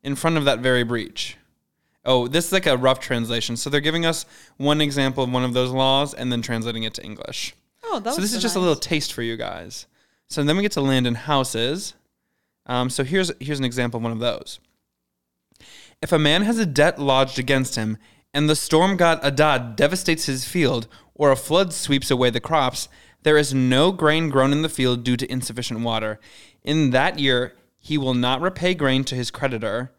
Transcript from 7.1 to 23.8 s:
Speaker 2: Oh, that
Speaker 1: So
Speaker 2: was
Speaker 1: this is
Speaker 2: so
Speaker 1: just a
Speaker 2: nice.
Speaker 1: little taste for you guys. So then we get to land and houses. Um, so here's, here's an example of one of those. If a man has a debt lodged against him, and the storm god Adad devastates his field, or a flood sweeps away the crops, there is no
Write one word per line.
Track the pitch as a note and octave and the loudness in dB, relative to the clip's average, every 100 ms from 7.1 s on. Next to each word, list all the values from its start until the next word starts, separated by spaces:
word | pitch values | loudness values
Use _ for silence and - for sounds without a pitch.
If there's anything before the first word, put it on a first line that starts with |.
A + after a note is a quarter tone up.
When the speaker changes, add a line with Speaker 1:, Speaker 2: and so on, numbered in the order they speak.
| G#2+ - - - - _ _ | -14 -12 -10 -10 -12 _ _
Speaker 2:
Oh, | A#4 D#4+ | -8 -6
that | G#3 | -4
Speaker 1:
So | D4 | -4
Speaker 2:
was | G3+ | -4
Speaker 1:
this | |
is | A3+ | -2
Speaker 2:
so | |
Speaker 1:
just | A3+ G3+ | -2 2
a | |
Speaker 2:
nice. | F3+ | 2
Speaker 1:
little | D3 | 0
taste | - D#3 C#3+ | 0 -4 -4
for | - | -6
you | A#2 A2+ | -6 -6
guys. | - F2 F2+ - - _ _ _ _ | -8 -10 -12 -16 -18 _ _ _ _
So | - | -2
then | C#3+ F3 | 0 2
we | |
get | G3+ | 0
to | - | 0
land | C3+ C3 B2 | 2 2 2
and | A#2 | -2
houses. | - C#3 B2+ A2+ A#2+ E3+ - - _ _ _ _ _ _ - | 0 0 0 -2 -4 -4 -8 -16 _ _ _ _ _ _ -6
Um, | B2 B2+ | -2 -2
so | B2+ | -2
here's, | C3+ F#3+ F3+ - | -2 0 -2 -4
here's | C3+ C#3+ | -6 -4
an | |
example | C3 A#2+ B2 A#2 | -2 -2 -4 -2
of | |
one | A#2 | -4
of | A2+ | -2
those. | A#2+ - - - _ _ _ _ _ _ _ _ _ _ - - - _ | -4 -4 -10 -18 _ _ _ _ _ _ _ _ _ _ -20 -20 -20 _
If | D#3 | 0
a | E3 | 2
man | D3+ E3 | 4 4
has | G#3 A3+ | 2 2
a | G3+ | 0
debt | C3+ D3+ - | 4 2 2
lodged | C#3 C3 C3+ - | 2 2 2 -2
against | B2+ C3+ B2+ - | 0 0 0 -4
him, | A2 A2 _ _ _ | -4 -6 _ _ _
and | D3 D3+ | 0 2
the | D3+ | 2
storm | - D#3+ F#3 F#3 | 4 4 4 4
god | E3+ D#3+ | 4 4
Adad | C#3 C#3 D3+ C3+ A#2+ A2 | 0 2 4 4 -2 0
devastates | D3 F3+ F3+ D#3+ - | 0 2 -2 -2 -2
his | C3 | -4
field, | B2+ F3+ C#3 B2 A2 - _ | -4 0 2 0 -6 -16 _
or | _ D3 | _ 4
a | C3 | 4
flood | - E3 F#3+ | 2 2 2
sweeps | - - C#3 - | -2 0 0 2
away | B2+ B2 | 2 2
the | A#2 | 0
crops, | - D#3+ B2+ - - - - _ | -2 0 0 -4 -12 -16 -20 _
there | D3+ D3+ | 4 4
is | C#3+ | 4
no | C3+ B2+ B2+ | 2 2 4